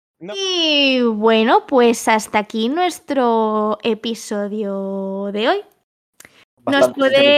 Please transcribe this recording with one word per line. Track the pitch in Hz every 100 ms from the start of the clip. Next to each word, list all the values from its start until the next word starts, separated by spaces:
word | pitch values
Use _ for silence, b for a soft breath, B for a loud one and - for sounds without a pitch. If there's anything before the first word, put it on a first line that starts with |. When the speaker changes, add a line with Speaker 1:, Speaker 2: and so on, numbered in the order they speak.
| _ _
Speaker 1:
No. | 185 392
Speaker 2:
Y | 381 359 320 294 277 262
bueno, | 240 214 220 226 226 359 -
pues | 269 240 233 -
hasta | 220 - 214
aquí | 208 226 226
nuestro | 302 359 - - 277 240 226 220 214 214 214
episodio | 233 214 233 226 - 208 202 214 202 196 196 196 190 196 202
de | 202 233
hoy. | 392 415 _ _ _ _ _ - b b _ -
Nos | 277 269
Speaker 3:
Bastantes | 240
Speaker 2:
podéis | 269 269 285